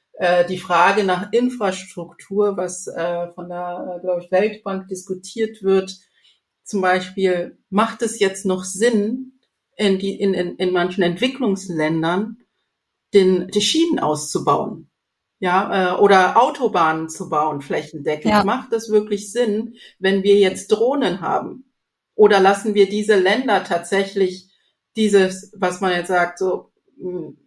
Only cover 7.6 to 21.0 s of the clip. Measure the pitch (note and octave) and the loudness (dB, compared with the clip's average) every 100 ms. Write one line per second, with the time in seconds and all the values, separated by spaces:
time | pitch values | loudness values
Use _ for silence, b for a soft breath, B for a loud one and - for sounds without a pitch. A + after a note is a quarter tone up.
7.6 | - F#3+ A3+ - A3+ - F#3+ - G3 F#3 | -6 -2 -2 -2 -6 0 -2 -2 -4 -4
8.6 | - F#3 A#3 A3 G#3 C4 C4 _ _ _ | -4 0 2 2 0 -4 -10 _ _ _
9.6 | _ - G#3 F#3+ G3 G3 G3+ F3+ F3 - | _ -2 0 0 -2 -2 -2 0 -2 -4
10.6 | F#3 F#3 F#3 F#3 F3 F3 B3+ C4 A#3 F#3+ | -2 0 -2 0 0 0 -2 -2 -2 -2
11.6 | F#3+ E3 D#3 D#3+ D#3+ F3+ A3 - _ _ | -4 -4 -2 0 0 -2 -4 -8 _ _
12.6 | _ _ _ _ _ G3+ F#3 F#3 F#3 G#3 | _ _ _ _ _ 4 4 2 0 -2
13.6 | G3+ D#4+ E4 D#4 D3 D3+ - - - - | 0 2 0 0 -2 -2 -4 -4 0 0
14.6 | - - - _ _ _ _ - F#3 F3+ | -2 -8 -16 _ _ _ _ -6 0 0
15.6 | G3+ G3 F3+ F3+ G3+ F#3+ F#3 G3+ C4+ C#4+ | 0 0 0 4 6 6 6 4 2 2
16.6 | B3 F#3+ D#3+ D#3+ D#3+ - D#3+ D3+ D#3 C#3+ | -2 2 0 0 -6 -10 -4 -2 -2 -4
17.6 | - D#3 D#3 D#3 C#3+ D3+ G#3+ G#3 G3 B3+ | -6 -6 -6 -8 -4 -2 2 2 2 -2
18.6 | - A3+ A3 G#3 G#3+ G3+ - A#3+ A#3 G#3 | -4 -6 0 0 0 -6 -4 -2 -2 -2
19.6 | A#3+ B B B F#3+ G3 G3 G3+ F#3+ F#3 | -6 B B B 0 2 4 6 4 2
20.6 | - G#3+ A#3 C#4+ | -2 2 2 2